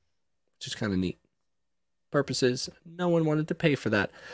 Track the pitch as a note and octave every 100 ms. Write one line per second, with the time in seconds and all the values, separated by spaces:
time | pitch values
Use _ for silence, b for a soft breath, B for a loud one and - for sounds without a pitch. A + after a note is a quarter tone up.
0 | _ _ _ _ _ _ - - A2 F#2
1 | F2+ - _ _ _ _ _ _ _ _
2 | _ C#3+ C3+ B2 B2+ B2+ - - E3+ E3+
3 | F3+ E3+ D#3 D3+ D#3 F3 E3 C#3 A2 G#2+
4 | - B B